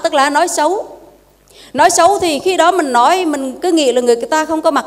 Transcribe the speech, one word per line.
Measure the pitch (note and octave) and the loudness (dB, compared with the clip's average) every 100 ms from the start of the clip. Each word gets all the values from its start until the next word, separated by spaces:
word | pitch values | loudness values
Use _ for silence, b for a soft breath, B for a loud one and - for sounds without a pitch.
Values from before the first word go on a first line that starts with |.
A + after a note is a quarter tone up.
tức | E4 | -2
là | D4+ C#4+ | 0 2
nói | C#4+ F4 | 2 0
xấu. | E4 D4+ G4+ - - - _ _ _ _ b b | 0 -2 -2 -6 -16 -20 _ _ _ _ b b
Nói | C4 E4+ | 2 2
xấu | E4+ E4+ G4+ | 4 2 2
thì | F4 C#4 | -2 -2
khi | F#4 F4+ | -2 2
đó | E4 | 2
mình | F#4 C#4+ | 2 0
nói, | A#3+ C4 F#4+ | 2 2 2
mình | E4 C#4+ C4 B3 | -2 -4 -6 -6
cứ | F4+ | -2
nghĩ | E4 C4+ | 0 0
là | B3 | 0
người | A#3+ A#3 | 0 0
ta | A#3+ D#4 | 0 -2
không | D#4 D#4+ | -2 -2
có | D#4+ | 0
mặt, | C#4 | -2